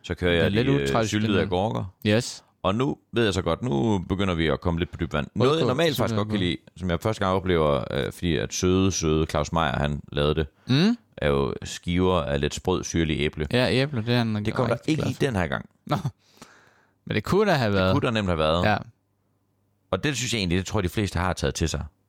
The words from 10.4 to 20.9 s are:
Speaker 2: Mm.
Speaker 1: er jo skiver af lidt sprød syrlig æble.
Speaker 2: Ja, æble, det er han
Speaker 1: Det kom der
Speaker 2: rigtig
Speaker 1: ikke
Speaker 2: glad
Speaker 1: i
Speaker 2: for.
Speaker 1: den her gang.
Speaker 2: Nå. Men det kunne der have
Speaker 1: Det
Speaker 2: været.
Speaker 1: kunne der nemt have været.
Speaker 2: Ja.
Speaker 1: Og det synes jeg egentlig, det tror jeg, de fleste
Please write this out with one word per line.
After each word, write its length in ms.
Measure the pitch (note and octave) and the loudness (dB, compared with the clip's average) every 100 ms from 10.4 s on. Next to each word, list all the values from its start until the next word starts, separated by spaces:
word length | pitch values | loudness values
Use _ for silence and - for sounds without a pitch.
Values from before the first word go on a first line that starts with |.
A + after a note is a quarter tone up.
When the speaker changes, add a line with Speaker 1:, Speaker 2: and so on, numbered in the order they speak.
| D2+ - - | -2 -6 -2
Speaker 2:
Mm. 300 | C3 G3 A#3 _ - | 2 2 0 _ -4
Speaker 1:
er 100 | D2 | 0
jo 260 | C#2 C2+ G1+ | 0 0 -4
skiver 580 | - - - F2 F#2 F2+ | -10 -8 -2 2 2 2
af 200 | C#2 C#2+ | 0 0
lidt 120 | C#2+ | -2
sprød 300 | - - F2+ | -2 -2 -2
syrlig 360 | - E2+ D#2+ D2 | -2 0 0 0
æble. 280 | D2 D2+ D2+ | -2 -2 -2
Speaker 2:
Ja, 200 | A#2+ B2 | 0 0
æble, 280 | A2 C#3 C3+ A2 | 0 0 -4 -2
det 80 | |
er 40 | A#2+ | 0
han 280 | A2+ G#2+ G#2 | 0 -2 -4
Speaker 1:
Det 80 | |
kom 120 | - A#2+ | -2 -2
der 60 | |
Speaker 2:
rigtig 180 | A#2+ - | -2 -2
Speaker 1:
ikke 100 | D#3 | -2
Speaker 2:
glad 100 | - | -2
Speaker 1:
i 20 | C3+ | -2
Speaker 2:
for. 40 | |
Speaker 1:
den 160 | C#3+ G#2+ | -2 -2
her 120 | E2+ | -2
gang. 180 | B1+ - _ - | -4 -8 _ -6
Speaker 2:
Nå. 100 | D3 C3+ - _ _ - - _ _ _ _ - | -4 -4 -8 _ _ -20 -20 _ _ _ _ -6
Men 100 | G#2+ | -4
det 80 | |
kunne 280 | - F3+ G#3 | 0 2 4
der 60 | D#3+ | 2
have 140 | A#2 | 2
Speaker 1:
Det 80 | G2+ | 2
Speaker 2:
været. 140 | F#2 | 4
Speaker 1:
kunne 80 | F#2+ | 2
der 100 | C#3 | 2
nemt 160 | A2+ G2 | 0 0
have 100 | E2+ | 2
været. 280 | D#2 E2 G2 | 2 2 2
Speaker 2:
Ja. 120 | G#2 - - _ _ _ _ _ _ _ _ _ | 0 -4 -16 _ _ _ _ _ _ _ _ _
Speaker 1:
Og 120 | F#2+ | -4
det 140 | C#3+ C3+ | -2 -4
synes 160 | B2 | -2
jeg 60 | A2+ | -2
egentlig, 180 | F#2 F2 | 0 0
det 80 | F#2+ | 0
tror 140 | G#2+ | -2
jeg, 40 | |
de 60 | |
fleste 300 | F2+ | -2